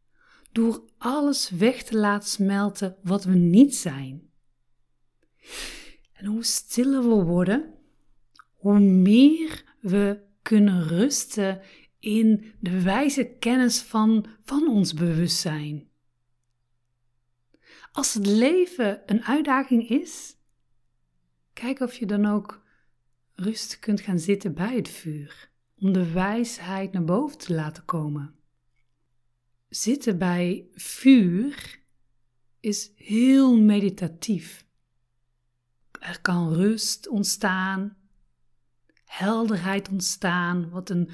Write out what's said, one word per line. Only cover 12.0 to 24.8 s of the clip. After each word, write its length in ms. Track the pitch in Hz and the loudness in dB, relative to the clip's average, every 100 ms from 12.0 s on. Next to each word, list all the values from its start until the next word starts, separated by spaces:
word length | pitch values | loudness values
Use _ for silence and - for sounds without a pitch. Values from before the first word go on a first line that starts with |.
| 214 214 220 208 - - | -4 2 4 2 -2 -10
de 220 | 175 185 | -4 0
wijze 440 | 180 208 285 277 - - | 0 2 0 0 -4 -4
kennis 420 | 233 254 247 233 | -2 2 2 0
van, 440 | - 220 214 220 214 - | -4 0 2 2 0 -14
van 260 | - 277 311 | -6 0 2
ons 260 | 208 170 | 2 0
bewustzijn. 920 | 151 170 160 170 - 170 151 151 147 - _ _ _ _ _ _ _ _ _ _ _ _ _ _ _ _ _ _ - - | 0 -2 0 -2 -2 -4 -6 -8 -12 -14 _ _ _ _ _ _ _ _ _ _ _ _ _ _ _ _ _ _ -20 -14
Als 220 | - 269 | -6 -4
het 120 | 220 202 | -2 2
leven 760 | 208 254 370 359 - 214 202 - | 4 4 2 0 -2 -4 -4 -2
een 180 | 214 | -2
uitdaging 640 | - 285 294 262 269 240 226 | 0 -2 0 -2 0 0 0
is, 460 | 262 359 - - - _ _ _ _ _ _ _ _ _ _ _ | -4 -4 -14 -18 -20 _ _ _ _ _ _ _ _ _ _ _
kijk 260 | - 240 269 | -12 -8 -6
of 160 | 247 - | -6 -6
je 100 | 196 | -4
dan 200 | 208 208 | 0 0
ook 380 | 208 208 - _ _ _ _ _ _ _ - | -2 -6 -16 _ _ _ _ _ _ _ -8
rustig 440 | 190 220 - - | -6 -6 -10 -10
kunt 220 | - 208 | -4 -4
gaan 180 | - 180 | -2 -4
zitten 340 | 165 196 196 | -2 -2 -4
bij 220 | 151 196 | -6 -4
het 140 | 254 | -4